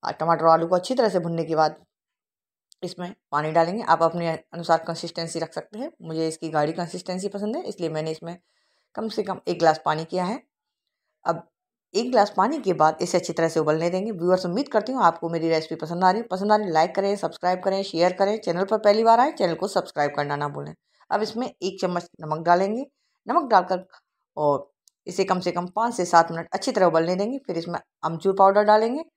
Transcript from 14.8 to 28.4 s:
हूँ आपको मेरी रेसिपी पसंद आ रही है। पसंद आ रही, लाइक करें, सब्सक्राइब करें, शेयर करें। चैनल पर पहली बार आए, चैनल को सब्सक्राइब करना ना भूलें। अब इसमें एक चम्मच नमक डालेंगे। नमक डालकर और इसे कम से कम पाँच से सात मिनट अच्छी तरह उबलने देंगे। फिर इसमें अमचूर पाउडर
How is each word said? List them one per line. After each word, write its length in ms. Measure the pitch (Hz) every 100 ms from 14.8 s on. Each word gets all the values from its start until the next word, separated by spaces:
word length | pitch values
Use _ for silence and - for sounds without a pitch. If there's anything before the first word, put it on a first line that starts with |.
| 208
हूँ 120 | 262
आपको 260 | 180 165 170
मेरी 200 | 165 165
रेसिपी 260 | 160 156 160
पसंद 260 | 160 170
आ 60 | 185
रही 100 | 185
है। 60 | -
पसंद 240 | 185 202
आ 40 | 214
रही, 160 | 208
लाइक 240 | 156 175 180
करें, 200 | 196 202
सब्सक्राइब 440 | 160 - 180 185
करें, 180 | 190 190
शेयर 300 | 196 165 180
करें। 240 | 185 196 214
चैनल 260 | 196 170 190
पर 120 | 220
पहली 240 | 214 208
बार 160 | 226 226
आए, 120 | 269
चैनल 220 | - 185 165
को 120 | 208
सब्सक्राइब 460 | 190 - - 147 143
करना 200 | 147 147
ना 120 | 147
भूलें। 240 | 143 143 160 _ _ _
अब 100 | 214
इसमें 260 | 214 220 254
एक 320 | - 185 190
चम्मच 280 | 185 175 170 _
नमक 240 | 160 156 165
डालेंगे। 400 | 175 196 226 285 _ _ _ -
नमक 220 | 302 277
डालकर 360 | 208 180 180 180 _ _ _ _ -
और 320 | 151 139 - _ _ _ -
इसे 160 | 180 190
कम 140 | 185
से 120 | 180
कम 160 | 170 175 208
पाँच 180 | 233
से 120 | 233 175
सात 240 | 170 165
मिनट 180 | 165 165
अच्छी 180 | 202 -
तरह 140 | - 185
उबलने 280 | 160 165 185
देंगे। 220 | 208 269
फिर 180 | - 170
इसमें 220 | 170 170 _ _
अमचूर 320 | 156 165 196
पाउडर 280 | 196